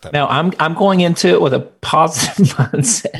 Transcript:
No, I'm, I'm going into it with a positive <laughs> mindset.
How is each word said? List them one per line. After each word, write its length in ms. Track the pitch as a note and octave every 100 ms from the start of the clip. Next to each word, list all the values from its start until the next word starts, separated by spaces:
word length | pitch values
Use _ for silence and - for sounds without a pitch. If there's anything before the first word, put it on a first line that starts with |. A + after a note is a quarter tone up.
| -
No, 140 | D3 C#3
I'm, 260 | B2+ E3+ F#3
I'm 160 | D#3
going 260 | E3 G3 F#3+
into 280 | F3 E3+ F#3
it 120 | F3
with 140 | D3+
a 60 | B2+
positive 880 | - _ - D3+ E3 E3 - - F3
<laughs> 80 | -
mindset. 640 | B2+ - C3+ - -